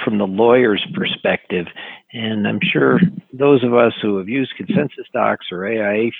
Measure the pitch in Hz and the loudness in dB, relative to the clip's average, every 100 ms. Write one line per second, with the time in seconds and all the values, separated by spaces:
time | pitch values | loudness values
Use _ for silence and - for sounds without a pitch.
0 | - 104 98 98 117 127 120 95 - 95 | -2 0 0 2 4 6 4 0 -4 -4
1 | 92 92 - 82 - 90 85 - - - | -4 -2 -2 -4 -4 -6 -6 -12 -18 -20
2 | _ 120 110 110 104 107 - 151 135 127 | _ -8 -4 -2 -2 -2 -2 2 2 4
3 | - - - 127 143 135 120 120 117 - | 2 0 -14 0 4 4 4 4 4 2
4 | 107 98 92 135 127 - 92 196 147 - | -2 -2 -2 -4 -4 -6 -2 -2 -2 -6
5 | - 120 107 107 - 87 98 113 104 107 | -8 -2 0 -2 -6 -6 -4 -2 0 0
6 | 117 | -2